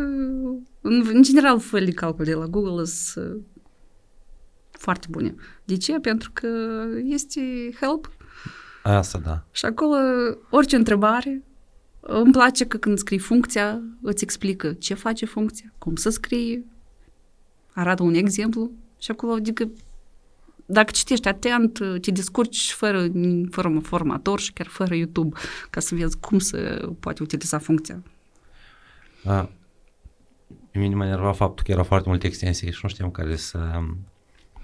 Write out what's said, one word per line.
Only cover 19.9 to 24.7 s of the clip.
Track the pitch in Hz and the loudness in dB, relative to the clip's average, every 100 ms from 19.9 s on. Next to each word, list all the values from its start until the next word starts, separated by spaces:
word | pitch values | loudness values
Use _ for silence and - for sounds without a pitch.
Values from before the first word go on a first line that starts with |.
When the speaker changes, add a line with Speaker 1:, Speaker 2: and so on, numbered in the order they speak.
| - - - _ _ - - - | -20 -20 -20 _ _ -20 -18 0
Speaker 1:
dacă | 208 214 | 4 4
citești | - - 247 196 | 2 0 2 0
atent, | 196 247 240 226 226 196 180 | 0 2 4 4 2 -4 -2
te | 190 | 0
descurci | 190 185 - 233 - - | -2 0 0 0 0 -4
fără, | - 214 196 175 180 180 175 175 | 0 2 2 2 2 2 2 -2
fără | 185 180 | -2 0
un | 156 | 0
formator | 156 175 156 - 196 202 | 0 -2 0 0 -2 -2
și | - | -4
chiar | - | -8
fără | 175 | -10